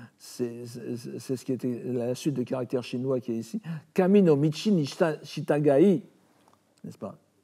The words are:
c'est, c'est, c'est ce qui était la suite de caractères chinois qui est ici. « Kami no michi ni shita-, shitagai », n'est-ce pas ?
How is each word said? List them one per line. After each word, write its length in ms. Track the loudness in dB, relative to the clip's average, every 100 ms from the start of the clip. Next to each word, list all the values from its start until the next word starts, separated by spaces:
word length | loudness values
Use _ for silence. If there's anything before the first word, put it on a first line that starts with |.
| -20 _
c'est, 460 | -16 -8 -8 -8 -14
c'est, 520 | -12 -10 -10 -10 -12
c'est 160 | -8 -8
ce 80 |
qui 100 | -6
était 280 | -6 -4 -6 -6
la 280 | -4 -4
suite 220 | -4 -4 -4
de 80 |
caractères 400 | -4 -6 -4 -4
chinois 360 | -4 -6 -2 -4
qui 120 | -4
est 60 | -8
ici. « 220 | -8 -10 -8 -12 -6 0
Kami 260 | 4 6
no 140 | 6 6
michi 360 | 2 0 2
ni 140 | 2 0
shita-, 380 | 0 -2 -2
shitagai », 800 | -8 -6 0 2 4 6 6 4 -2 _ _ _ _ _ _ _
n'est-ce 160 | -18 -12
pas ? 180 | -14 -14 _ _